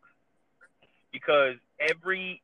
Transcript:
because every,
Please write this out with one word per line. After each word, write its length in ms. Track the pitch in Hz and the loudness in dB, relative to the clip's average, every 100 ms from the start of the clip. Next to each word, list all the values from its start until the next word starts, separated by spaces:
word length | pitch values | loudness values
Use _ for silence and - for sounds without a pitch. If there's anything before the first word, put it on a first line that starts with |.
| _ _ _ _ _ _ - _ _ _ _ | _ _ _ _ _ _ -20 _ _ _ _
because 460 | 131 - 147 135 123 _ - | -6 2 4 4 -2 _ -6
every, 600 | 151 165 175 190 185 180 | -4 -2 -4 -6 -6 -12